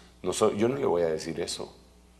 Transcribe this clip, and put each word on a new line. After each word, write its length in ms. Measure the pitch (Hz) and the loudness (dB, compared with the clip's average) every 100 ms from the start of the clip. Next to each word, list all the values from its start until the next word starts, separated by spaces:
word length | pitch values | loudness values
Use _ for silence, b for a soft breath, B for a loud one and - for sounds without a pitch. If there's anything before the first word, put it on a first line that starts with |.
| B B | B B
no 100 | 90 | -4
so-, 220 | - 107 | 2 2
yo 140 | 101 113 | 4 0
no 80 | 139 | 2
le 100 | 120 | 2
voy 160 | 87 | 2
a 40 | 82 | 2
decir 340 | 80 80 80 | 0 -4 -6
eso. 340 | - - - - - - - | -6 -8 -10 -16 -20 -20 -20